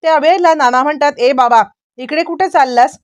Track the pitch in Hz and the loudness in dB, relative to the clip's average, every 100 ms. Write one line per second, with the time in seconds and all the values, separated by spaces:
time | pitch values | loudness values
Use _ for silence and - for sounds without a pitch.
0 | 320 311 294 370 349 320 254 254 277 302 | 0 0 2 2 2 2 0 0 -2 -2
1 | 285 277 240 262 240 233 202 _ _ - | -4 0 -2 0 2 2 0 _ _ -20
2 | 247 302 339 320 381 339 262 240 254 - | -8 -6 -6 -4 -2 0 0 2 0 -2